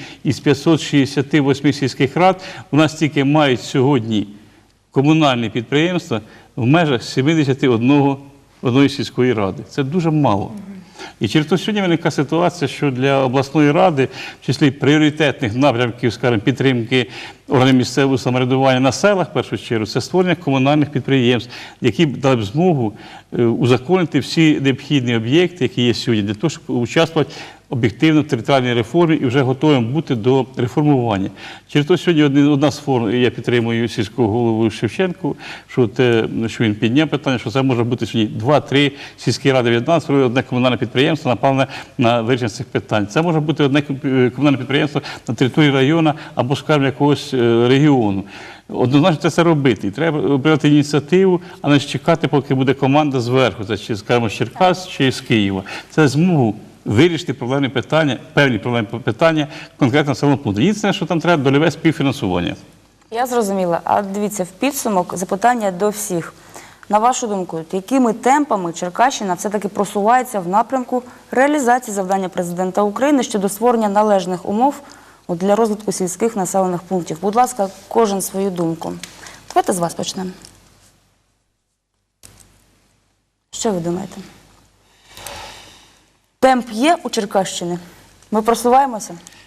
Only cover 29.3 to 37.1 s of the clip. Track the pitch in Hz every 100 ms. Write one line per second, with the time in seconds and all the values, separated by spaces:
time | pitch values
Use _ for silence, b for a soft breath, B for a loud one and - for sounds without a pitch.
29.3 | 127 127 131 156 139 113 147 160 127 110
30.3 | 135 117 - 120 156 151 139 117 101 98
31.3 | B B B - 147 147 180 - 160 147
32.3 | 135 143 147 143 - - 131 113 123 123
33.3 | - 117 120 113 113 117 - 104 - 113
34.3 | 113 117 110 113 - 117 - 185 170 143
35.3 | - B B - - 117 - 127 113 113
36.3 | - 113 - 117 107 110 127 156